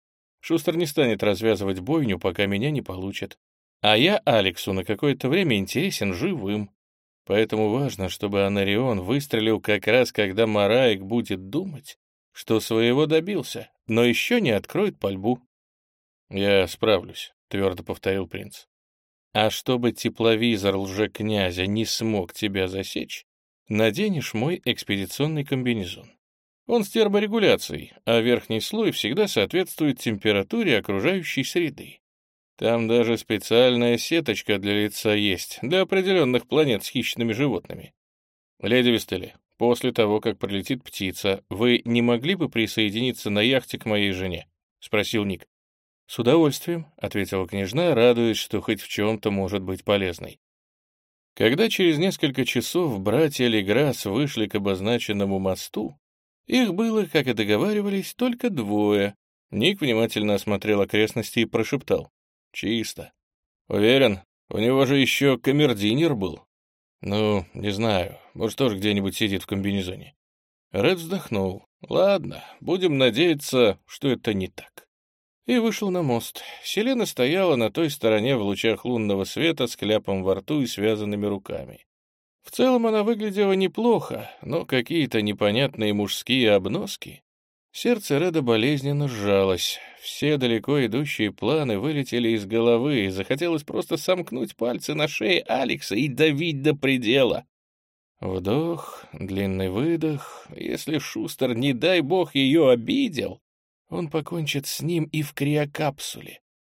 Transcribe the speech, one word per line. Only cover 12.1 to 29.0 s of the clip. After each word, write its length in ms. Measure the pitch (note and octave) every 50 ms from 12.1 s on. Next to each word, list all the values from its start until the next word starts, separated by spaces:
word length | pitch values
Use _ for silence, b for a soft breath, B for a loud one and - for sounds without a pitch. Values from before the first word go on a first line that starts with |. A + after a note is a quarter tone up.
| _ _ _ _
что 260 | _ - - - A2+ G#2+
своего 480 | - - A2+ A2+ A#2 A#2+ B2 C#3+ D#3
добился, 640 | D3 D#3+ D#3+ E3 G3+ G3+ D#3+ - - - A2+ - _ _ _ _
но 180 | - A2 A#2 B2
ещё 340 | A#2+ A2+ - - - B3 A#3
не 100 | F#3+ B2+
откроет 480 | G#2 F#2+ - - - F#3 G#3+ F#3+ - -
пальбу. 420 | - G2 G2 F#2+ G2 A#2+ B2 - _ _ _ _ _ _ _ _ _ _ _ _ _ _ _ _ _ _
«Я 380 | F#2+ G2 G2+ G2+ G2 F#2+ F#2
справлюсь», 640 | - - - A#2 A2 G2+ F2 - - - - - - _ _ _ -
твёрдо 320 | - G2 G2 F#2+ F#2 F#2 E2
повторил 420 | - F#2 - - F#2+ G2 G2 F2+
принц. 400 | - - G2 G2+ G2+ - - - _ _ _ _ _ _ _ _ _ _ _ _ _ -
«А 160 | G#2 A2 G#2
чтобы 420 | - - - C3+ B2+ A#2+ B2 A#2
тепловизор 800 | A2+ - - A2 - - A2+ A2+ A2+ G#2+ A#2+ A#2+ A2+ F#2+ G2+ G2 G2
лжекнязя 880 | G2 G2 F#2 F#2 G#2 G#2+ F#2+ - - G#2+ A2 G#2+ G2+ F#2+ F2+ F2 F#2 F#2
не 180 | G2 G#2 A2+ G#2+
смог 480 | - - - A2+ A2 G#2+ G2+ F2 -
тебя 340 | - - G#2+ G2+ G2 F#2+ F#2
засечь, 600 | F#2 F#2+ G2 F#2+ - - - - - - - _ _ _ _ _ _ _ _ _ -
наденешь 640 | G#3+ G#3 G3 G#3+ G3+ F#3 G#3+ G#3 F#3 C#3+ C#3 - -
мой 260 | G#2+ B2 E3 F#3 - -
экспедиционный 800 | B2 A2 - - - G2+ G2 F#2+ F#2+ - - C#3 D#3+ D#3+ D3 C#3
комбинезон. 640 | - C#3 C3 B2 B2 A#2 G#2+ F2+ F2 - - - - _ _ _ _ _ _ _ _ _ _ _
Он 180 | - A#3+ A#3 G3+
с 60 | -
терморегуляцией, 1040 | - A3+ G#3+ G#3 G3+ G#3 G#3+ G3+ A3 A3+ G3 C#3 G2 F2 - - - D2+ - - - - -
а 140 | A2+ A#2 A#2
верхний 400 | A2+ B2 A#2+ G#2+ - - A2 G#2+
слой 320 | - - G#3 A3+ A3 E3
всегда 360 | - -